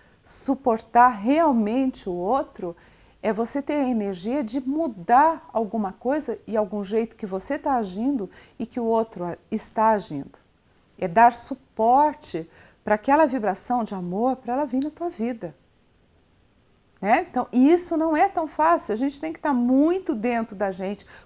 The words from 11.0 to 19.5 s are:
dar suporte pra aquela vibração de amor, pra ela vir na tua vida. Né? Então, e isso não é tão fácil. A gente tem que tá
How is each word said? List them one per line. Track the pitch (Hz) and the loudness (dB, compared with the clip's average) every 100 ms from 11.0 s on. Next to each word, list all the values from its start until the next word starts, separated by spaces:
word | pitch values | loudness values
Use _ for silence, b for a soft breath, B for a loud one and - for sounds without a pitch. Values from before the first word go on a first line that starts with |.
| 185 | 0
dar | 180 240 | 6 6
suporte | 240 - 269 _ - 226 269 302 - - 165 165 b b b | 4 -10 -12 _ -2 4 4 4 0 -10 -10 -10 b b b
pra | - | -2
aquela | 214 - 294 302 | 0 2 4 4
vibração | 254 208 196 - 247 | 2 -2 -4 -2 -2
de | 214 | -2
amor, | 190 175 190 254 254 | -6 -6 -2 -2 -2
pra | 233 | -4
ela | 254 | -4
vir | 285 254 | -2 -4
na | 294 | -4
tua | - 339 | -6 -8
vida. | 339 226 226 170 - _ _ _ _ _ _ _ _ _ _ _ _ _ - | -4 -6 -6 -12 -14 _ _ _ _ _ _ _ _ _ _ _ _ _ -4
Né? | 196 285 359 | 2 2 2
Então, | 254 - | -4 0
e | 247 277 | 4 6
isso | 349 - 320 | 4 2 -2
não | 320 302 | 0 2
é | 392 | 2
tão | 370 311 | 0 -4
fácil. | - 320 339 - | 0 2 2 0
A | 214 | -2
gente | 277 - | -4 -4
tem | 320 | -10
que | 311 | -6
tá | 302 | -2